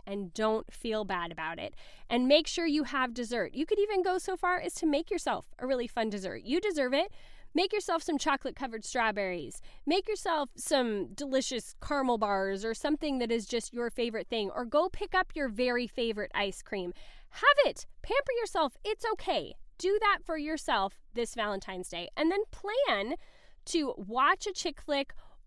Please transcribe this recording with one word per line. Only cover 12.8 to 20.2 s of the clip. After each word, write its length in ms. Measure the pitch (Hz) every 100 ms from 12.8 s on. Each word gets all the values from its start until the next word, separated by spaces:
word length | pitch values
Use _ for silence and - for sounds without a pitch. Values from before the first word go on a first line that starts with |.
| 294 302 302 262
that 140 | 233
is 140 | 233 196
just 260 | 240 -
your 180 | 240 240
favorite 380 | - 233 214 -
thing. 220 | 233 196
Or 140 | -
go 240 | 240 294 359
pick 240 | - 415
up 200 | 370 370
your 140 | 320 269
very 400 | 208 247 240 240
favorite 420 | - 233 214 202
ice 280 | - 202 190
cream. 300 | - 202 180 - - - -
Have 260 | - 508 587
it. 220 | 523 - - -
Pamper 300 | - 494 539 480
yourself. 380 | 427 370 285 -
It's 200 | 415 427 453
okay. 420 | 403 - 254 143 - - -
Do 200 | 370 415
that 160 | 427 370